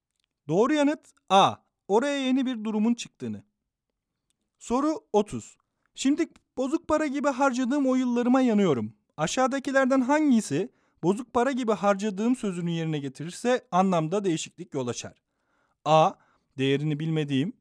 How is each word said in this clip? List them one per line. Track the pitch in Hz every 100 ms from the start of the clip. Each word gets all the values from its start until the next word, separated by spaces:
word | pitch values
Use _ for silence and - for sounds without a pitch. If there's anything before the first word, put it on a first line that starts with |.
| _ _ _ _ -
Doğru | 170 247
yanıt | 302 285 311 - _ -
A. | 190 151 104 _ _ -
Oraya | 208 285 285
yeni | 262 262 254
bir | 233
durumun | 214 214 220
çıktığını. | 240 - _ 120 98 - _ _ _ _ _ _ _ _ _ _ _
Soru | - 240 302 311 -
otuz. | 208 202 120 - _ _ _ _
Şimdi | - 262 302 302 _ _ -
bozuk | 262 330 -
para | 311 311
gibi | 277 285
harcadığım | 247 277 247 247 294 262
o |
yıllarıma | 254 254 240 240 262
yanıyorum. | 254 208 190 127 110 - _ -
Aşağıdakilerden | 160 - 254 269 277 269 262 269
hangisi | 247 294 302 226 - 143 196 _ _ _
bozuk | 165 208 247
para | 254 247
gibi | 254 226
harcadığım | 196 202 196 214 185 226 254
sözünü | 208 175 170
yerine | 165 160 151
getirirse | 139 - 156 - 240 247 -
anlamda | 180 190 175 156 202
değişiklik | 196 160 - - 180
yol | 139 123
açar? | 110 101 - _ _ _ _ _ _
A. | - 156 175 - _ _ _ 135
Değerini | 135 139 151 143
bilmediğim. | 160 160 143 135 170 -